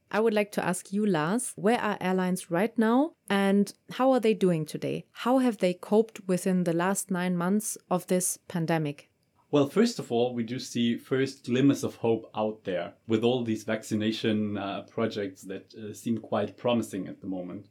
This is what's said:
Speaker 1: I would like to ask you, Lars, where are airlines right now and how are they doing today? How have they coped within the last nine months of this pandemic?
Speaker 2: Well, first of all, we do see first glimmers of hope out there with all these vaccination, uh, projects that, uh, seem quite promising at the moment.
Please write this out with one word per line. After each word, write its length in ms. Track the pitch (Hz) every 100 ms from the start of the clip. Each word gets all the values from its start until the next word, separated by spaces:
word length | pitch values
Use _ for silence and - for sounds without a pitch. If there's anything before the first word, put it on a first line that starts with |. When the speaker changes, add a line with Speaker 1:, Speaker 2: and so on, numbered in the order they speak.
| _
Speaker 1:
I 80 | 202
would 140 | 226
like 180 | 214 208
to 120 | -
ask 300 | - 180 -
you, 100 | 196
Lars, 500 | 214 165 156 240 - -
where 240 | 190 240
are 180 | - -
airlines 520 | 185 185 185 185 -
right 260 | 170 226 -
now 360 | 220 247 320 - -
and 460 | 196 196 202 202 - -
how 180 | - 262
are 80 | 254
they 160 | 220 190
doing 320 | 185 165 151
today? 380 | 156 139 156 -
How 260 | - 233 262
have 180 | 247 208
they 160 | 185
coped 540 | 180 - 208 220 - 185
within 380 | 180 196 185 175
the 80 |
last 360 | 165 180 196 -
nine 260 | 180 180 175
months 400 | 180 208 - - -
of 160 | 180 -
this 320 | 180 180 - -
pandemic? 640 | 175 160 165 147 147 - _ _ _ _
Speaker 2:
Well, 180 | 147 139
first 300 | 190 233 -
of 140 | -
all, 240 | 117 120 120
we 80 |
do 160 | 113 127
see 360 | - 117 117 117
first 500 | - 131 135 - -
glimmers 380 | 120 139 139
of 120 | 110 -
hope 340 | 117 113 - 107
out 300 | 107 107 101
there 280 | 87 92 - -
with 160 | 110
all 200 | 117 127
these 200 | 113 107
vaccination, 960 | 107 110 - 107 107 110 117 107 104 101
uh, 240 | 98 95 -
projects 540 | - 113 107 98 95
that, 300 | 95 95 -
uh, 180 | 113 104
seem 280 | 104 120 110
quite 360 | - 110 104 -
promising 500 | 123 120 107 98 87
at 140 | -
the 60 | 98
moment. 380 | 92 90 92 -